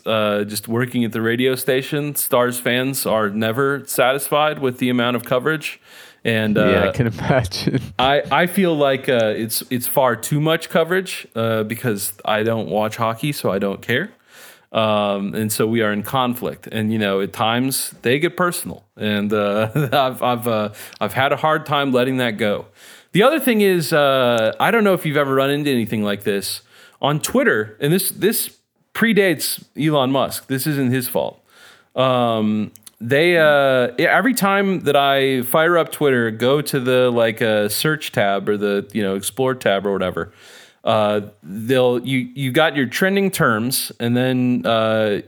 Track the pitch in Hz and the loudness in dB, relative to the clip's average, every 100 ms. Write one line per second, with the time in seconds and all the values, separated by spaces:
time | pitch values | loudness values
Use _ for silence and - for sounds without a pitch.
0 | - 110 107 104 104 104 - 113 123 123 | -2 0 0 0 -2 -6 -4 -2 -2 -2
1 | 117 113 113 120 127 131 - 131 131 151 | -2 -2 -2 0 0 0 0 -2 -2 -4
2 | 147 143 - 123 123 123 127 123 131 135 | -4 -4 0 2 2 0 -2 0 0 -2
3 | - 110 104 104 113 117 139 139 - - | -2 0 0 -2 -2 0 -2 -4 -4 0
4 | 127 139 - 147 151 147 131 123 127 123 | 2 0 0 0 0 0 -4 -2 0 0
5 | 120 123 - 127 131 156 - - _ - | 0 -2 -2 -2 0 -2 -6 -14 _ -20
6 | - - 117 113 107 107 104 101 98 - | -20 -8 -2 0 2 2 2 2 2 0
7 | 117 - - 131 117 - - 127 - - | -2 -2 0 2 0 -4 -2 -2 -4 0
8 | 127 143 - 143 175 202 180 156 143 135 | 2 2 2 2 2 2 2 4 2 2
9 | 131 123 110 95 113 - - 123 - 147 | 0 2 2 0 -4 -6 -6 -6 -2 2
10 | 131 117 - 147 156 165 - 180 160 185 | 2 0 -2 0 2 0 0 0 2 0
11 | 180 - - 113 113 110 107 117 127 101 | -4 -8 -10 -4 -2 -2 -2 -4 -4 -4
12 | - - - 107 110 113 69 101 107 - | -6 -6 -2 0 0 -2 -2 -2 -2 -2
13 | 113 117 151 143 117 98 101 98 - 120 | -4 -2 -6 -4 -2 -2 -2 -4 -4 -4
14 | 208 - _ - - - _ 110 110 104 | -4 -12 _ -20 -20 -20 _ 0 2 2
15 | 104 101 98 107 110 - 113 113 107 104 | 0 -2 -4 -4 -4 0 0 2 0 -2
16 | 101 131 123 120 87 73 - 110 107 110 | -2 -2 -2 -2 -6 -8 -10 -4 -2 0
17 | 101 98 98 - 110 120 131 131 - - | 0 0 -2 -2 0 0 -2 -4 -6 -6
18 | 117 139 170 175 180 170 92 - _ - | -2 0 0 -2 -2 -4 -10 -14 _ -8
19 | 107 104 101 107 101 101 110 147 139 143 | -4 -2 0 0 0 0 -2 -2 0 0
20 | 131 123 123 120 117 110 104 - - - | 0 0 -2 -2 -2 -2 -4 -8 -18 -8
21 | 107 117 135 139 156 156 151 143 139 123 | -4 0 0 0 0 -2 -2 -2 0 0
22 | 123 131 120 107 107 101 - _ - - | 0 0 -2 -2 -2 -2 -6 _ -20 -20
23 | _ 170 240 320 262 220 202 180 151 156 | _ 2 4 4 2 2 4 2 2 2
24 | 143 135 123 117 110 - 151 226 208 180 | 4 4 4 2 0 0 2 2 2 2
25 | 160 143 139 135 135 143 143 127 107 110 | 0 0 2 2 2 0 0 0 0 -2
26 | 104 101 107 101 95 - - - - _ | -2 -2 -2 -4 -4 -10 -14 -20 -20 _
27 | 139 151 - 240 233 117 107 - 143 190 | -2 -2 -2 0 2 0 -2 -4 0 0
28 | - - 185 233 - - _ _ _ - | -2 -2 -2 0 -4 -10 _ _ _ -2
29 | 226 202 190 143 - - - - 156 151 | 2 4 2 0 -4 -8 -10 -4 0 2
30 | 127 135 107 - - 135 156 139 127 127 | 2 2 0 -4 -6 -4 -2 0 0 0
31 | 123 85 60 - _ _ - - _ - | -2 -2 -4 -6 _ _ -20 -20 _ -2
32 | 131 127 117 113 107 107 101 - - - | 0 2 2 0 0 -2 -4 -10 -20 -14
33 | 113 139 170 170 151 143 139 131 120 - | -2 2 4 4 4 4 4 4 2 0
34 | 160 165 226 - 196 196 196 175 127 139 | 2 4 2 0 0 2 0 0 2 2
35 | 139 139 135 131 123 165 160 170 151 - | 4 2 2 0 0 2 4 2 0 0
36 | 147 123 113 110 120 147 147 143 127 127 | 2 2 0 0 2 2 0 -2 0 2
37 | 127 120 113 110 113 107 104 - 156 151 | 2 4 2 2 0 2 0 0 0 -2
38 | - - 101 98 101 104 101 101 101 113 | -4 0 0 0 0 0 0 0 -2 -4
39 | 98 98 98 - 131 127 113 98 101 95 | -2 -2 -4 -2 -2 0 2 2 0 0
40 | 92 85 82 - - - - _ - 110 | -2 -4 -8 -10 -20 -20 -20 _ 0 2
41 | 104 104 101 - 76 101 110 127 127 123 | 2 0 -4 -12 -14 -10 0 2 2 2
42 | 131 131 123 - 135 127 160 143 120 - | -2 -4 -4 -6 -2 2 2 2 -2 0
43 | 190 196 196 185 147 110 120 131 - - | 0 2 0 2 2 2 0 -4 -6 -4
44 | 117 123 127 127 123 123 123 113 110 110 | -2 0 2 0 0 0 0 0 2 0
45 | 107 101 | 0 -2